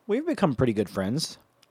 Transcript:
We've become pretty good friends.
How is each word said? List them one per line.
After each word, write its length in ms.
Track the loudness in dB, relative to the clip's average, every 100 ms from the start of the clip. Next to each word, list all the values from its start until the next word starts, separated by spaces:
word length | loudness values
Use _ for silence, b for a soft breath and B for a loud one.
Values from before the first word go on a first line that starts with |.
| -4
We've 200 | -2 -2
become 280 | 0 2
pretty 180 | 2 2
good 140 | 2 0
friends. 500 | -2 -2 -2 -4 -10 _ _ _